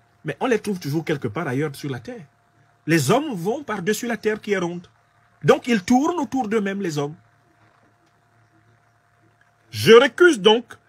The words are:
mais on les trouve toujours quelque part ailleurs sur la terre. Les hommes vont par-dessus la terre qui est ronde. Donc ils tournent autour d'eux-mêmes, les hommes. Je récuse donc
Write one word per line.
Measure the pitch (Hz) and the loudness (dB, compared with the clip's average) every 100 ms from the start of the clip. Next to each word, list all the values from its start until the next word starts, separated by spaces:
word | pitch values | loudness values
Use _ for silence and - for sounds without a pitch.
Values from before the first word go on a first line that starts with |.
| _ _ | _ _
mais | 151 - | -12 -6
on | 247 | -2
les | 214 | -2
trouve | 208 185 | -2 -8
toujours | 143 160 | -6 -6
quelque | 156 143 120 | -4 -6 -6
part | 104 160 | -8 -6
ailleurs | 127 151 139 | -4 -6 -8
sur | 147 | -10
la | 123 | -10
terre. | - 247 151 _ _ _ _ _ - | -12 -16 -18 _ _ _ _ _ -2
Les | 165 127 | 0 2
hommes | 240 311 | 0 0
vont | 196 175 277 | -6 -6 -6
par-dessus | 285 208 175 214 240 | -6 -8 -4 -4 -4
la | 220 | -6
terre | 214 214 | -4 -4
qui | - | -4
est | 190 | -4
ronde. | 175 175 - _ _ _ _ _ | -4 -8 -14 _ _ _ _ _
Donc | 147 285 254 | 2 2 2
ils | 226 | -2
tournent | - 247 320 349 | 2 0 2 -2
autour | 277 262 220 | -4 -4 -2
d'eux-mêmes, | 220 196 196 | -2 -4 -4
les | 185 147 | -6 -4
hommes. | 143 170 _ _ _ _ _ _ _ _ _ _ _ _ _ _ _ _ _ _ _ _ _ _ _ _ _ | -6 -8 _ _ _ _ _ _ _ _ _ _ _ _ _ _ _ _ _ _ _ _ _ _ _ _ _
Je | 104 123 | 0 8
récuse | 233 269 - 349 247 | 8 8 4 4 4
donc | 190 226 - - | 4 2 0 -18